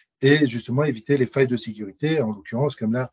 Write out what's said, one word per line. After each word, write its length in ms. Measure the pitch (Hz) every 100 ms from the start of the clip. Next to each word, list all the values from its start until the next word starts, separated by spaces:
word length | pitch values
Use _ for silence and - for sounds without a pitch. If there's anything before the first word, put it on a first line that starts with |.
| _ _
et 260 | 135 147 143
justement 380 | 113 - 127
éviter 320 | 151 117 - 143
les 100 | 120
failles 220 | 139 131
de 80 | 120
sécurité, 640 | 113 107 101 95 147 160
en 100 | 110
l'occurrence, 460 | 101 - 113 143 139
comme 160 | 110
là, 180 | 120 127